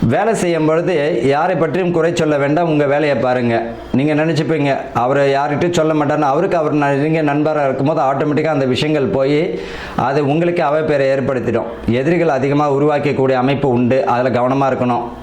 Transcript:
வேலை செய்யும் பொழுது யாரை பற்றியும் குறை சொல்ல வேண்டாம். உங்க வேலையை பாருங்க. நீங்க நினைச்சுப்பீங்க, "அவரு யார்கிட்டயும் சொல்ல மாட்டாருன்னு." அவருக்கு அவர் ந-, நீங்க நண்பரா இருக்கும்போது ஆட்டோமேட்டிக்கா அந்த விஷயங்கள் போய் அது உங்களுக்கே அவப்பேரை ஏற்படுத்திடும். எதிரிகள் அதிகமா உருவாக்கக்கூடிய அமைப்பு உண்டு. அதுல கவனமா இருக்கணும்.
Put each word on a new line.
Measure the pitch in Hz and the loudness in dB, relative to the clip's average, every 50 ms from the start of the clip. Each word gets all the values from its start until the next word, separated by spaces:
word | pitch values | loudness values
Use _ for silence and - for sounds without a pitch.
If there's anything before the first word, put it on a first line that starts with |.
| - 117 | 0 0
வேலை | 120 165 202 226 220 | 0 0 0 0 0
செய்யும் | 175 180 175 170 160 156 | 0 0 0 0 0 2
பொழுது | 156 156 165 175 175 185 151 143 151 175 - 117 | 2 2 0 0 0 0 0 0 0 -2 0 0
யாரை | 135 139 143 160 175 185 | 0 0 2 0 0 0
பற்றியும் | 160 160 156 135 170 190 175 170 | 0 0 0 0 -2 -2 0 0
குறை | 165 160 165 170 | 0 0 0 0
சொல்ல | 170 165 151 151 143 | 0 0 0 0 0
வேண்டாம். | 139 139 147 165 175 165 | 0 0 0 0 0 0
உங்க | 151 147 147 | 2 2 2
வேலையை | 139 139 147 156 147 139 | 2 2 0 2 0 0
பாருங்க. | 120 123 127 127 127 120 120 117 117 117 117 - - - - - | 0 0 0 0 0 0 0 0 0 -2 -4 -10 -12 -14 -4 -2
நீங்க | 123 139 151 151 | 0 0 2 0
நினைச்சுப்பீங்க, | 147 156 165 165 147 160 135 160 151 143 143 135 127 - - - | 0 0 0 0 0 0 0 0 0 0 0 -2 -2 -4 -6 -4
"அவரு | 120 117 127 139 143 139 139 135 | -2 0 0 2 2 2 2 2
யார்கிட்டயும் | 135 143 143 147 135 175 175 175 | 0 0 -2 -2 -2 -2 0 0
சொல்ல | 165 156 156 156 | 0 2 2 2
மாட்டாருன்னு." | 151 147 135 151 147 | 0 0 0 0 0
அவருக்கு | 151 135 131 151 170 - 175 | 0 0 0 0 0 0 0
அவர் | 175 156 151 139 | 0 0 0 0
ந-, | 151 147 139 143 | 0 0 0 0
நீங்க | 135 143 156 156 160 156 | 0 0 0 0 0 0
நண்பரா | 147 143 147 151 156 156 151 147 | 0 0 0 0 0 0 0 0
இருக்கும்போது | 135 127 117 139 139 160 160 | 0 0 0 0 0 0 0
ஆட்டோமேட்டிக்கா | 147 135 139 160 160 147 147 143 151 | 0 0 0 0 0 0 0 0 0
அந்த | 156 156 143 135 | 0 0 0 0
விஷயங்கள் | 127 127 - 151 151 156 151 135 | 0 0 0 0 0 0 0 0
போய் | 117 - 135 135 139 147 147 165 - - - - - - - - - - | 0 0 0 0 2 2 0 0 -2 -4 -6 -8 -10 -10 -12 -12 -8 -6
அது | - - - - 147 147 | -2 -2 0 0 0 0
உங்களுக்கே | 135 143 160 170 175 170 175 165 | 0 0 0 0 0 0 0 0
அவப்பேரை | 151 151 156 156 151 151 139 139 135 135 | 0 0 0 0 0 0 2 2 2 2
ஏற்படுத்திடும். | 135 123 120 139 127 107 107 117 117 110 - - - - - | 0 0 -2 -2 -2 -2 -2 -2 -2 -4 -4 -10 -8 -4 -2
எதிரிகள் | 113 123 135 156 180 170 165 165 | 0 0 2 2 2 2 2 0
அதிகமா | 143 131 123 143 143 143 147 147 139 | 0 0 0 0 2 2 2 2 2
உருவாக்கக்கூடிய | 139 143 151 147 143 - 147 135 - 131 131 131 | 2 2 2 2 0 0 -2 0 0 2 2 2
அமைப்பு | 127 123 135 143 127 - 143 | 2 2 0 0 0 0 0
உண்டு. | 123 120 127 120 131 135 139 | 2 2 2 2 2 2 2
அதுல | - 117 120 127 131 113 123 | 0 0 0 0 0 0 0
கவனமா | 123 127 135 139 139 135 127 | 0 0 0 0 0 0 0
இருக்கணும். | 123 127 123 120 117 117 - - - | 0 0 0 0 -2 -4 -6 -10 -12